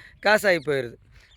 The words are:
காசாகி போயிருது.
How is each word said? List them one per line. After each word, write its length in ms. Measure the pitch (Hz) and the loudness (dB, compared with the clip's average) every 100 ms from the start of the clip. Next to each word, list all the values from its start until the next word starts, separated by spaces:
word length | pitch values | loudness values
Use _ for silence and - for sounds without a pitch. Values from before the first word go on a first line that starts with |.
| - - | -20 -4
காசாகி 400 | 202 214 208 170 | 0 2 2 -2
போயிருது. 360 | 143 135 120 - _ - _ | -2 -4 -6 -12 _ -20 _